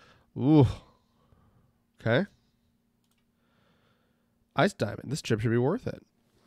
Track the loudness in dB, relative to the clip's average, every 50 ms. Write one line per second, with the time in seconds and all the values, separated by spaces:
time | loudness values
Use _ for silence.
0 | -20 -20 -20 _ _ _ -10 -4 2 4 6 6 6 4 2 -4 -16 -20 _ _
1 | _ _ _ _ _ _ _ _ _ _ _ _ _ _ _ _ _ _ _ -8
2 | -2 0 0 0 0 -4 _ _ _ _ _ _ _ _ _ _ _ _ _ _
3 | _ _ _ _ _ _ _ _ _ _ _ _ _ _ _ _ _ _ _ _
4 | _ _ _ _ _ _ _ _ _ _ -2 0 0 0 0 -2 -6 -6 -6 -8
5 | -10 -10 -10 -8 -4 -2 -2 -2 0 0 0 0 0 0 -2 -4 -6 -10 -12 -12
6 | -14 _ _ _ _ _ _ _ _